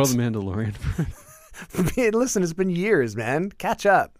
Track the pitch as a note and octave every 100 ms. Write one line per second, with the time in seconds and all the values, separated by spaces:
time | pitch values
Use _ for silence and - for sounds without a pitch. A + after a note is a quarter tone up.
0 | C#3 B2 A#2+ A2 F#2+ G#2 A2 G2+ - -
1 | D#3+ - - - - - - - F3 -
2 | A#3 A3 B3 A3 F3+ E3 F#3+ F3 G3 F#3+
3 | A#2+ G#2 A2+ C#3+ G3 - F#3 A#3 G3+ F#3
4 | -